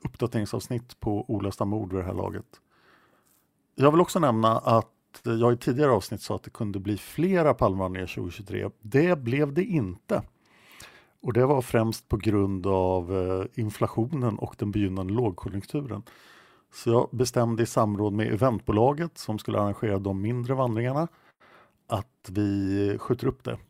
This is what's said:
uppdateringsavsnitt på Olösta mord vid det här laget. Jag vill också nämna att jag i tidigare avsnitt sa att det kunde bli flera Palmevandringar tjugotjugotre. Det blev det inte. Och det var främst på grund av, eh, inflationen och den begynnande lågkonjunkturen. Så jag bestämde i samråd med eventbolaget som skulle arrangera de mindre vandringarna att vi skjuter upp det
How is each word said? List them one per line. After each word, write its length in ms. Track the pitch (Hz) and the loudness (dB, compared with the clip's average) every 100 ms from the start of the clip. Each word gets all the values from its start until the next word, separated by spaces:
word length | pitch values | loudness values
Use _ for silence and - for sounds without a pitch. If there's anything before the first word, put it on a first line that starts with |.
uppdateringsavsnitt 960 | - - 120 117 104 117 - 120 123 - | -10 -4 -4 -2 -4 -6 -6 -8 -8 -8
på 300 | 113 104 - | -4 -4 -2
Olösta 340 | 107 101 - | -4 -4 -2
mord 280 | 101 107 92 | -2 -2 -4
vid 100 | 95 | -4
det 40 | 90 | -4
här 80 | |
laget. 460 | 95 95 95 - - _ _ _ _ _ _ _ _ _ _ _ | -4 -6 -8 -14 -20 _ _ _ _ _ _ _ _ _ _ _
Jag 160 | - 135 | 4 6
vill 100 | 160 | 6
också 180 | 175 185 | 4 4
nämna 400 | 147 110 113 113 | 2 4 4 2
att 600 | - 113 - _ _ - | 4 4 2 _ _ -10
jag 300 | 120 113 120 | -4 2 2
i 40 | 120 | 2
tidigare 340 | - 127 147 | 0 2 4
avsnitt 320 | 110 - 98 | 2 0 -8
sa 140 | - 98 | -6 -8
att 60 | |
det 80 | - | -8
kunde 280 | - 107 98 | -10 -6 -6
bli 200 | 95 101 | -4 -6
flera 560 | - - 180 180 151 | -6 -2 2 4 4
Palmevandringar 520 | 123 113 95 92 92 90 | 4 2 2 -4 -4 -8
tjugotjugotre. 640 | - 95 87 95 101 98 - | -8 -8 -10 -10 -8 -8 -10
Det 380 | 107 135 170 170 | -2 2 4 2
blev 340 | 117 135 147 | 0 0 0
det 120 | 143 | -2
inte. 580 | 214 165 95 90 - 101 - _ _ _ _ - - - _ _ | 0 0 -2 -6 -4 -4 -4 _ _ _ _ -20 -20 -20 _ _
Och 100 | - | -2
det 140 | 113 131 | 2 4
var 160 | 139 | 2
främst 460 | - 120 113 - - | 2 2 2 -2 -4
på 80 | 107 | -2
grund 500 | 107 101 98 95 92 | 2 2 2 0 0
av, 500 | 95 90 92 87 95 | 2 2 0 -2 -2
eh, 300 | 90 95 95 - | 0 -2 -4 -4
inflationen 760 | 107 - 113 - 120 156 123 104 | -4 -2 -2 0 -2 -2 -2 -4
och 160 | 107 - | -6 -6
den 120 | 104 | -4
begynnande 420 | 104 98 95 92 | 0 -2 -2 -4
lågkonjunkturen. 920 | 110 117 87 - 98 - 147 135 104 - - - - _ _ _ | 0 -2 -4 -8 -8 -6 -6 -6 -10 -12 -20 -20 -20 _ _ _
Så 160 | - 120 | -6 2
jag 180 | 117 - | 4 4
bestämde 500 | 117 127 123 117 113 | 0 0 2 2 2
i 40 | 113 | 0
samråd 460 | - 107 101 104 | 2 0 2 0
med 200 | 104 110 | 0 0
eventbolaget 840 | 107 131 107 - 104 123 147 170 - | 2 2 2 0 4 4 2 -4 -8
som 200 | - 107 | -8 -6
skulle 220 | - 104 | -2 0
arrangera 380 | 101 101 110 98 | 0 -2 -2 0
de 220 | 98 95 | -2 -2
mindre 340 | 104 123 120 | -2 -4 -2
vandringarna 540 | 135 127 110 123 139 170 _ _ _ _ - _ _ - | -2 0 0 -2 -2 -4 _ _ _ _ -20 _ _ -6
att 400 | 104 - _ - | -6 -6 _ -8
vi 680 | 98 101 101 95 101 101 104 | -2 0 0 0 0 0 -2
skjuter 280 | - 120 131 | -2 -2 -2
upp 180 | - | -4
det 140 | - 117 | -6 -10